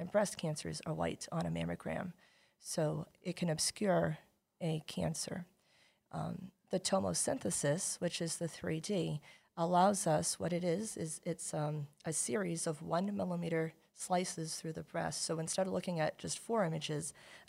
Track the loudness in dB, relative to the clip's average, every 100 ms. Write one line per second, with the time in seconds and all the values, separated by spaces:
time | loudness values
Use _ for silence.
0 | 0 2 2 0 -4 -4 -4 -6 -6 -2
1 | -2 -2 -4 -4 -2 -2 -2 -4 -4 -4
2 | -6 -10 -20 _ _ _ -8 -2 0 -2
3 | -6 _ -8 -2 0 2 0 0 2 4
4 | 4 0 -8 _ _ -6 -2 -2 -4 -4
5 | -2 -2 -4 -6 -10 _ _ _ _ _
6 | _ -6 -4 -6 -10 _ -4 -2 2 2
7 | 2 0 0 0 0 0 2 2 0 -2
8 | -2 -2 -2 -2 -4 -4 -2 -2 0 0
9 | 0 -2 -6 -20 _ -2 4 8 8 6
10 | 4 4 2 -2 0 0 2 0 -2 -4
11 | -4 -4 -6 -4 -4 -2 -2 -2 -6 _
12 | -4 -2 0 0 0 -2 -2 -4 0 0
13 | 0 0 -2 -2 0 0 0 -4 _ -12
14 | 0 2 2 -4 -6 -6 -6 -8 -6 -2
15 | 0 0 0 0 2 2 4 2 2 4
16 | 4 2 -4 -4 0 2 4 2 0 -2
17 | -4 -10 -20 -18